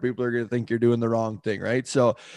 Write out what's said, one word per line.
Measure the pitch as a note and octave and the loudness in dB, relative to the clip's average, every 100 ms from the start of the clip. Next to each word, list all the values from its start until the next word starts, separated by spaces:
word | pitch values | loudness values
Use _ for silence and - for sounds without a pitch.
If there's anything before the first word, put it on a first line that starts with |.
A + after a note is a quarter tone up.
people | B2+ A#2+ | -4 -4
are | B2 | -4
gonna | A#2+ A2 | -4 -2
think | B2 - | -4 -2
you're | A#2 | 2
doing | A#2+ A#2 | 4 4
the | A#2 | 2
wrong | A2+ A2+ G#2+ | 0 -2 -4
thing, | A2 F#2+ | -6 -4
right? | G2 B2+ - | -2 -4 -2
So | C3+ A#2+ - - | 2 2 2 -6